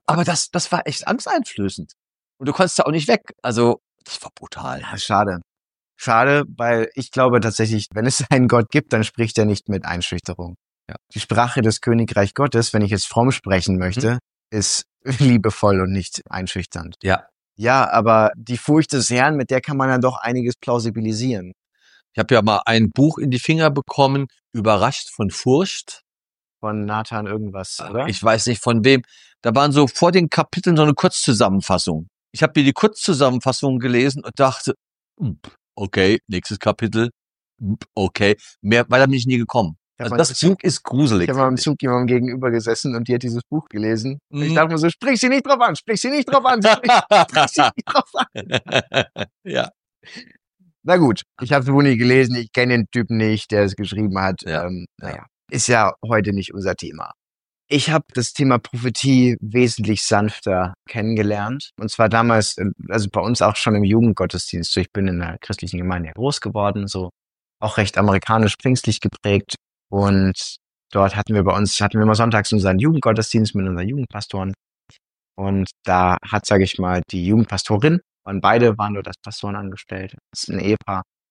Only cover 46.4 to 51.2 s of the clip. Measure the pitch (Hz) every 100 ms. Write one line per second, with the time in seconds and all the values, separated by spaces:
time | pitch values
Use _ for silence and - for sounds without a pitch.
46.4 | 254 247 208 220 247 233 - 202 165 156
47.4 | 135 - 127 - - 285 - - 254 -
48.4 | - 127 - 127 - - 113 - 101 _
49.4 | 196 135 - _ _ _ - - - _
50.4 | _ _ _ _ 143 180 147 101